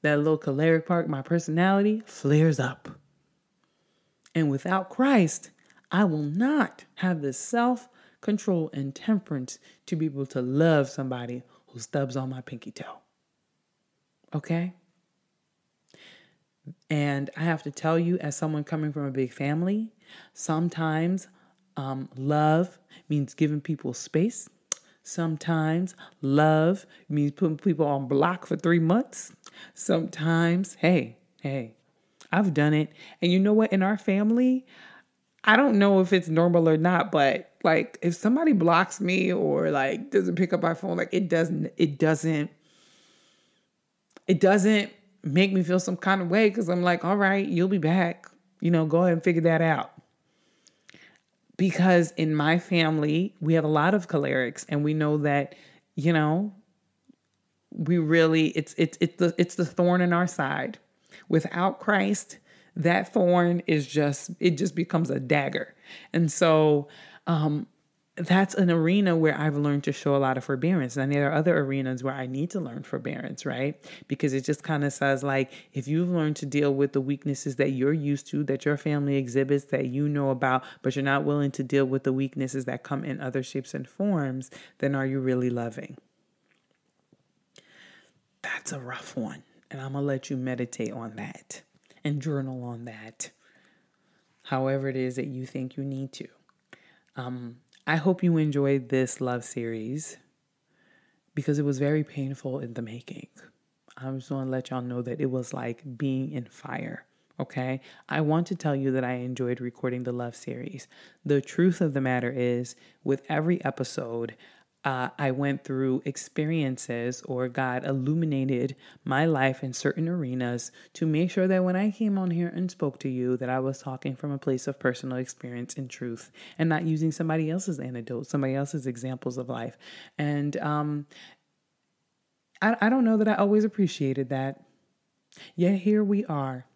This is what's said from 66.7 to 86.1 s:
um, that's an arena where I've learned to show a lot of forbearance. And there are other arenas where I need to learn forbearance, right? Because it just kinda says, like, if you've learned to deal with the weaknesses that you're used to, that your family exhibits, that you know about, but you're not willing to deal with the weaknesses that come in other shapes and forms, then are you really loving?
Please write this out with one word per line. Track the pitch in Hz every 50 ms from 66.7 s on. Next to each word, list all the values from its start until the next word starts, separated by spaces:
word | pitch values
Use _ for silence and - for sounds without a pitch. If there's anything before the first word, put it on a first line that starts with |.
| 147 147 143 - - - - - - - _
um, | - 170 151 151 151 147 147 - - _ _ _ _ _ _ _ _ _ -
that's | 175 - 180 190 196 190 -
an | - 190 175
arena | 170 165 160 165 185 208 202 185 170
where | 165 160 156 147 147
I've | 147 156 143
learned | 143 147 147 143 143 143
to | -
show | 143 - - 147 143
a |
lot | 139 139 131 131 131
of | -
forbearance. | - 139 131 139 170 190 175 135 123 117
And | 139 131 139
there | 143 143 143 139
are | 156
other | 151 156 175 165
arenas | 147 143 135 135 139 131 131 127 123 123
where | 135 131
I | 139 131
need | 127 131 135 156 175
to | - 196
learn | 160 131 117 135
forbearance, | 143 - - 135 120 - - - - - - - -
right? | 139 127 123 135 143 151 - - - - - -
Because | _ 143 - - 147 131
it | 135 131
just | - 147 - -
kinda | - 160 143 143 143
says, | 139 - 143 139 139 135 135
like, | 139 135 135 131 131 - - - _ _
if | 143 123
you've | 135 151 160 180 175
learned | 180 170 156 151 151
to | - -
deal | 139 135 143 147 143 139
with | 135 143 139 -
the | 139
weaknesses | 131 135 143 135 - 151 139 131 - 143 131
that | 120 139 131 135
you're | 127 127 139 156
used | 160 147 143 143 139 - -
to, | - 147 147
that | 139 139 135 -
your | 147 147
family | 143 - 156 147 147 143 143 139
exhibits, | 139 135 120 117 139 135 135 143 143 139
that | - - 127 135 127
you | 123 139 147 147
know | 147 143 139 135
about, | 135 123 135 131 127 127 - - - -
but | - 135 131
you're | 143 139
not | 139 139 139 151
willing | 143 143 147 143 139
to | - - 139
deal | 123 - 139 139
with | 131 131 135 -
the | 139
weaknesses | 131 131 139 131 - - 135 127 127 135 127
that | 127 127 127
come | - - 147 135 160
in | 151 135 -
other | 135 127 127 135 131
shapes | - - 139 131 - -
and | 143 135
forms, | - _ _ 196 208 196 165 143 135 127 131 127 - - - - - _ _
then | - 139 139
are | 135 135
you | 135 135 139
really | 127 131 127 127 123 123
loving? | 120 123 117 117 113 - - - 143 - _ _